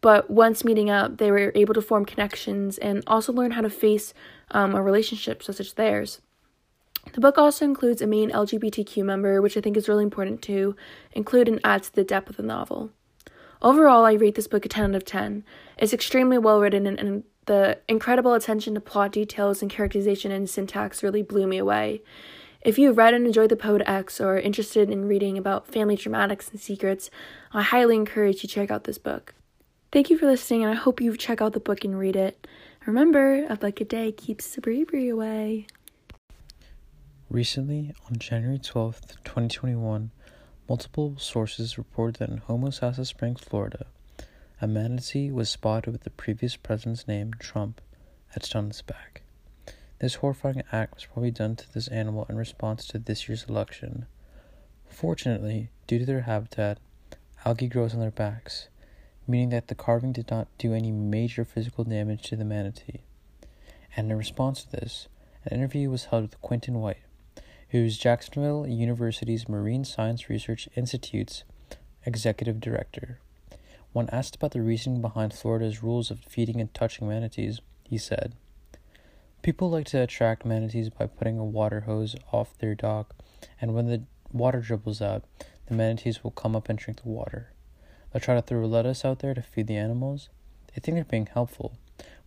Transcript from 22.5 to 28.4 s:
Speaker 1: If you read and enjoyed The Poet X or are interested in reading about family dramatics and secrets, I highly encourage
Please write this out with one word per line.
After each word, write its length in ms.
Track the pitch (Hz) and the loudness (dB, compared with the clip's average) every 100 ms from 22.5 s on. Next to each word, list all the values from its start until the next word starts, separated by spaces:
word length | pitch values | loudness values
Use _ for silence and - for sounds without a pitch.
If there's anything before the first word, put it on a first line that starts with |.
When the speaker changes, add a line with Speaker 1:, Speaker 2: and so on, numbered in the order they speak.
| _ | _
Speaker 1:
If 180 | - 214 | 0 6
you 140 | 277 | 6
read 200 | 226 226 | 10 8
and 140 | 240 240 | 8 4
enjoyed 220 | 220 220 | 6 6
The 80 | 220 | 4
Poet 240 | 214 208 202 | 4 2 4
X 360 | 196 190 - | 0 -2 -2
or 140 | 190 190 | 0 2
are 40 | |
interested 500 | 202 208 214 226 208 | 0 -2 0 4 4
in 160 | 202 202 | 2 2
reading 320 | 202 202 196 | 2 2 -2
about 300 | 190 196 - | -2 -2 -2
family 300 | 226 214 202 | 0 2 2
dramatics 540 | 214 214 202 196 - | 0 0 0 -2 -8
and 80 | 208 | -16
secrets, 500 | - 196 196 196 - - - - - | -8 -2 0 -2 -6 -16 -20 -20 -8
I 120 | 214 | -2
highly 340 | 208 247 240 226 | 2 6 6 6
encourage 460 | 214 220 208 196 | 2 2 2 2